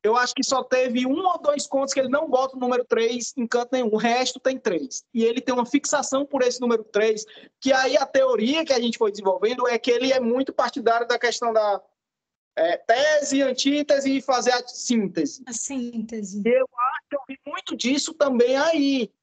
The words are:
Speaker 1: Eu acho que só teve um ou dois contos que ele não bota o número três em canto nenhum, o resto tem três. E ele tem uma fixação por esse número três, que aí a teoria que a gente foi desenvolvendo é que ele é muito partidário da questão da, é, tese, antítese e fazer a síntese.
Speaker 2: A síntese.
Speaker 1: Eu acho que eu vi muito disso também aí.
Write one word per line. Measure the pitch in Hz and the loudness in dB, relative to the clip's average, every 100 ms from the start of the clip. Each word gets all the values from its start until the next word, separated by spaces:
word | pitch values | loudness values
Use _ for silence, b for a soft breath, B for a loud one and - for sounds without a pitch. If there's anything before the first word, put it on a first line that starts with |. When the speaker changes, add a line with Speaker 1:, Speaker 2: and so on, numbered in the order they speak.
Speaker 1:
Eu | 208 233 | 2 2
acho | 247 | 0
que | - | -2
só | 262 262 | -2 -2
teve | 247 254 254 233 254 | 0 0 0 0 0
um | 294 381 | 0 0
ou | 330 | 0
dois | 294 285 - | 0 0 -2
contos | 269 269 | -2 -2
que | 277 | -2
ele | 262 | 0
não | 269 311 | 0 0
bota | 254 262 262 | 0 0 -2
o | |
número | 247 247 | -2 -2
três | 247 226 226 247 226 - | 0 0 0 -2 -6 -6
em | 233 | -2
canto | 240 240 | -2 0
nenhum, | 262 233 | -2 0
o | 214 | 0
resto | 226 240 254 262 | 2 2 0 -2
tem | 269 262 | -4 -2
três. | - 170 - - _ | -2 -2 -4 -12 _
E | 233 | 0
ele | 226 240 | 0 0
tem | 254 | -2
uma | 254 233 | -2 0
fixação | 285 - 294 247 262 | 0 0 -2 0 -2
por | 285 277 | -2 0
esse | 247 240 | 0 2
número | 240 233 | 0 0
três, | 220 208 220 214 - B B _ | 0 0 2 0 -4 B B _
que | 262 | 0
aí | 262 262 285 | 2 2 0
a | 277 | 0
teoria | 269 262 233 220 311 | 2 4 2 2 0
que | 320 | 2
a | 247 | 0
gente | 240 226 | 0 0
foi | 220 | -2
desenvolvendo | 202 196 185 208 247 247 | 0 -2 0 0 0 -2
é | 233 | -2
que | 254 | 0
ele | 240 262 | 0 2
é | 262 | 0
muito | 240 247 269 | 2 0 -2
partidário | - 254 277 233 233 233 | 0 -2 0 0 0 0
da | 240 | 0
questão | 240 220 240 | 0 -2 0
da, | 220 214 196 - _ _ _ _ _ _ - | 2 2 0 -4 _ _ _ _ _ _ -2
é, | 165 175 | 0 0
tese, | - 233 294 302 285 269 | 2 4 4 2 2 0
antítese | 269 247 277 285 294 277 269 269 | 0 0 0 0 2 2 2 -2
e | |
fazer | 262 254 233 | 0 0 2
a | 247 - | 0 -2
síntese. | - - 233 196 175 269 - 262 | -10 0 0 0 -2 -4 -4 -12
Speaker 2:
A | |
síntese. | 233 - 277 240 233 220 226 202 202 202 | -10 -8 -8 -6 -8 -8 -8 -8 -4 0
Speaker 1:
Eu | 254 262 - | 2 0 -2
acho | 254 285 _ | -4 -4 _
que | 285 | -10
eu | 262 | -10
vi | 269 | -16
muito | - 339 - - | -12 -12 -10 -6
disso | 233 285 - | -2 0 -2
também | 320 285 247 240 269 | 0 0 4 2 4
aí. | 311 330 277 269 214 _ | 2 2 2 0 -2 _